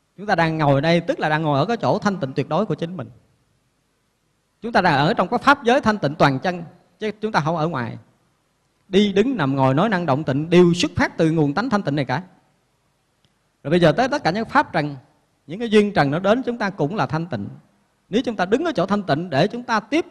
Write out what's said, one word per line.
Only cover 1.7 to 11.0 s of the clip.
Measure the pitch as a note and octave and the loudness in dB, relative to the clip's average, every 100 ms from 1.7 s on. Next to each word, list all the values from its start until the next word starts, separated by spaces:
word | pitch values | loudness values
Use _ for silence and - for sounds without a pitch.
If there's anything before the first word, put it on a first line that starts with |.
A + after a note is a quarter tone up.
| A#3 | 0
chỗ | B2+ D#3+ | 0 0
thanh | G3+ F#3 | -2 -4
tịnh | C#3 | -4
tuyệt | C3 C3+ | -4 -2
đối | D3+ G#3+ | -2 -2
của | |
chính | D3+ E3+ F3+ | -4 -6 -10
mình. | A#2 - _ _ _ _ _ _ _ _ _ _ _ _ _ _ | -14 -18 _ _ _ _ _ _ _ _ _ _ _ _ _ _
Chúng | A3 | -2
ta | A#3 | 2
đang | F3+ | 4
ở | C#3 D3+ | 4 2
trong | - F3+ | 0 -2
cái | A#3+ | 0
pháp | - C#4 | 2 2
giới | A3+ C4 | 2 2
thanh | A3+ G#3 | 2 0
tịnh | C#3+ | -2
toàn | D3 D3+ C3 | 2 2 2
chân, | F#3 F3 E3 - _ _ | -4 -6 -10 -18 _ _
chứ | G#3+ G3+ | -8 -6
chúng | G#3+ | -4
ta | G#3 | -2
không | D3+ E3+ | -2 -2
ở | D#3 | -2
ngoài. | D3+ A#2 A#2+ - _ _ _ _ _ _ _ _ | -4 -6 -10 -18 _ _ _ _ _ _ _ _
Đi, | F#3+ G#3 | 2 2
đứng, | F#3+ A3+ B3 | 2 0 0
nằm, | C#3 C#3 | -2 2
ngồi, | C3 | 2
nói | C3+ G#3+ | 2 2
năng, | F#3 E3+ | 0 0
động | C3 | -2
tịnh | D#3 C#3 D#3+ | 0 -2 2
đều | F3 F3+ | 4 6
xuất | E3+ - | 4 -2
phát | - | -2